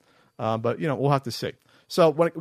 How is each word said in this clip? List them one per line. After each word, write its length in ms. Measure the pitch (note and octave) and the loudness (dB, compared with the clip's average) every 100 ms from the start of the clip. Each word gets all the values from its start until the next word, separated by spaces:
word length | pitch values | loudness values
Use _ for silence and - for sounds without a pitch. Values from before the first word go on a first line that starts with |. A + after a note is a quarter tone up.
| _ _ _ - | _ _ _ -6
Uh, 180 | A2 A2 | -4 -2
but, 220 | A#2 A#2+ | -2 -2
you 80 | E3 | -4
know, 80 | A#2 | 0
we'll 160 | C#3 | 2
have 120 | C#3 | 0
to 80 | B2 | -2
see. 200 | - G2+ - _ _ _ | -8 -10 -10 _ _ _
So 220 | - E3 | 2 4
when, 220 | D3 E3+ D#3 | 4 -2 0